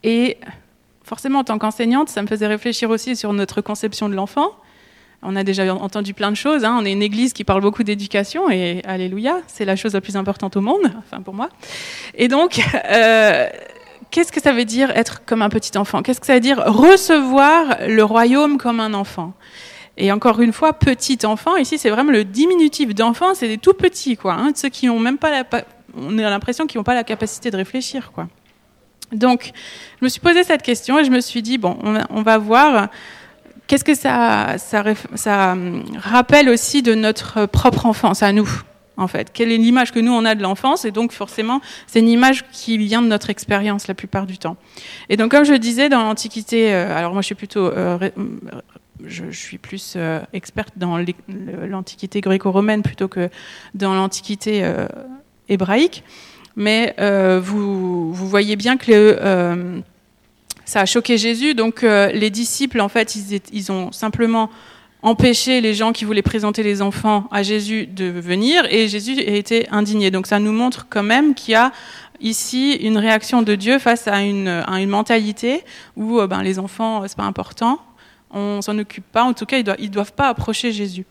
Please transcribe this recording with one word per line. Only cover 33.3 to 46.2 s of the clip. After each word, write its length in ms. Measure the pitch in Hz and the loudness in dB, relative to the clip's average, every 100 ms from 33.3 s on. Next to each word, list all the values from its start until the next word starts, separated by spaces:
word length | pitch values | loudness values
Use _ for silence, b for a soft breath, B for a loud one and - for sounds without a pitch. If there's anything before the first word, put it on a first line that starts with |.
| B - - - | B -20 -20 -2
qu'est-ce 160 | 277 | 0
que 120 | - 285 | 2 0
ça, 600 | 269 254 233 220 101 - | 2 2 2 2 0 -4
ça 240 | - 214 | -4 -2
réf-, 260 | 208 214 - | 0 -2 -6
ça, 400 | 220 - 202 190 | -8 -2 2 2
hum, 300 | 180 180 175 - - | 0 -4 -8 -8 -10
rappelle 520 | 196 240 240 294 277 | 0 2 6 6 6
aussi 320 | 233 - 285 | 4 2 0
de 140 | 240 220 | 2 2
notre 500 | 220 214 - - 208 | 2 -2 -4 -2 0
propre 400 | - 254 233 233 | 4 2 2 0
enfance 380 | 214 214 190 | 2 0 2
à 100 | 208 | 2
nous, 160 | 202 202 - - _ _ - | 2 0 -4 -10 _ _ -6
en 100 | 185 | -6
fait. 240 | - - | -6 -10
Quelle 200 | - 233 | -2 0
est 60 | 226 | 4
l'image 340 | 226 247 247 | 4 4 2
que 80 | 240 | 0
nous, 120 | 233 | 2
on 140 | 240 226 | 2 2
a 100 | 220 | 0
de 60 | |
l'enfance ? 440 | 190 196 262 339 226 | -2 -2 0 0 -2
Et 60 | |
donc, 220 | 208 233 | -2 -4
forcément, 480 | - 202 - 220 262 B B B | -4 -10 -6 -2 -2 B B B
c'est 120 | 226 | 4
une 100 | 226 | 6
image 360 | 233 262 262 - | 6 4 2 -4
qui 260 | - - 226 | -14 -4 -2
vient 240 | 208 220 | 0 2
de 60 | 233 | 2
notre 220 | 208 - | 0 -2
expérience 580 | 202 - 202 208 202 - | -8 0 0 2 -4 -6
la 60 | |
plupart 320 | 190 190 196 196 | -10 -6 -6 -6
du 140 | 185 | -8
temps. 180 | 165 180 B B B B B | -10 -10 B B B B B
Et 100 | 208 | 0
donc, 140 | 226 | 4
comme 140 | 285 294 | 6 6
je 60 | |
le 80 | 277 | 4
disais, 280 | 226 233 285 | 2 0 2
dans 140 | 269 | 2
l'Antiquité, 720 | 220 214 | 2 -4